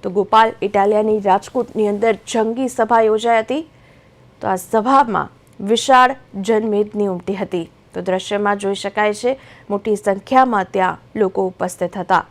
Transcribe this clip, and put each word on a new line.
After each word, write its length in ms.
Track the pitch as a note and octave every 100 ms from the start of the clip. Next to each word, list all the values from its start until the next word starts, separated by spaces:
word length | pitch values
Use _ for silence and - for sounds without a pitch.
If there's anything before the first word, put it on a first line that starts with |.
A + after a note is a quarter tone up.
તો 60 | -
ગોપાલ 400 | F#3 F#3+ A3 A3+ -
ઇટાલિયાની 580 | G3+ G#3 G3 G#3 G#3+ G#3+
રાજકોટની 680 | G3+ F#3 - C4 A#3+ - G#3
અંદર 280 | G3+ A3+ G#3+ -
જંગી 420 | A#3 A3 A#3 C4
સભા 320 | - A3 A#3
યોજાઈ 420 | A3 G#3+ A#3 A3+
હતી. 180 | A3 C4+ D#4+ _ _ _ _ _ _ _
તો 60 | -
આ 80 | F#3+
સભામાં 760 | - A3+ A3 C4+ B3+ F#3 C#3+ _ _ _
વિશાળ 560 | G3 A3 - B3+ B3+ C4 - G3
જનમેદની 680 | G3 A3 A3 G#3 G#3 G#3 G3+
ઉમટી 280 | F3+ F3+ G3
હતી. 360 | G3 F3+ E3 _ _
તો 120 | F#3 F3+
દ્રશ્યમાં 520 | F#3 F#3 G#3 G3+ G3+
જોઈ 180 | G3 G3
શકાય 380 | G3+ G#3+ G#3+
છે, 260 | G#3 A#3+ C4+ - - -
મોટી 260 | G3+ G#3+ G#3
સંખ્યામાં 760 | G#3 G3 - C4 C4 G#3+ F#3
ત્યાં 260 | G3 F#3 D#3+ - A3
લોકો 320 | G3 G3 F#3+
ઉપસ્થિત 500 | - F#3 - F3 G3
હતા. 260 | F3 F3+ -